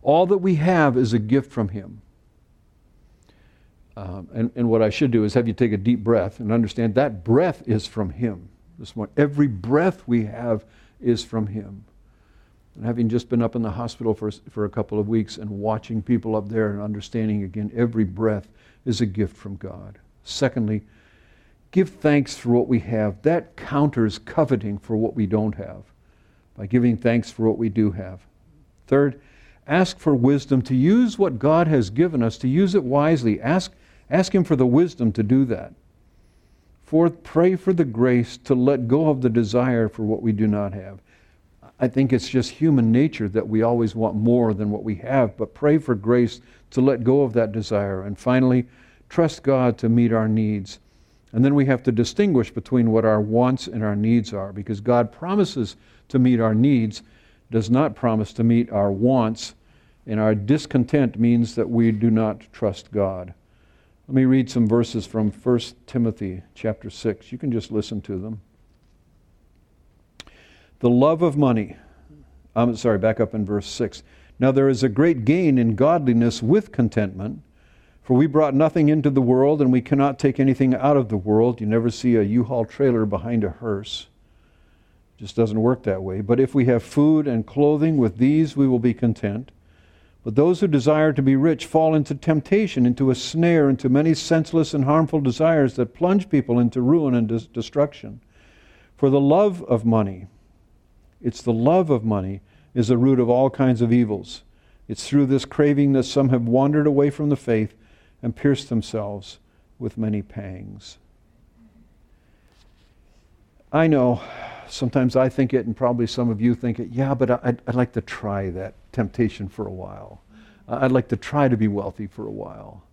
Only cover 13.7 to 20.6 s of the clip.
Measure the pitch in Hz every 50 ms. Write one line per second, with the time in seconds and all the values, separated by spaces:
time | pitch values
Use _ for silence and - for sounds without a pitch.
13.7 | 90 95 120 117 - - 123 113 107 101 110 107 104 - _ - - 107 104 101
14.7 | - - 107 - 107 107 104 104 113 113 104 104 - - - 104 104 98 101 110
15.7 | 110 107 - - 117 110 98 - 123 113 104 113 110 110 101 101 113 113 110 104
16.7 | 101 101 104 107 107 104 101 - - 117 110 110 107 104 101 92 87 107 104 104
17.7 | - 117 120 117 117 113 107 92 90 98 110 110 107 101 95 - _ _ _ _
18.7 | _ _ _ 127 113 101 123 104 92 101 104 87 - - - 98 98 - - 92
19.7 | 90 87 98 98 101 - _ _ _ _ _ - - - 139 131 - 127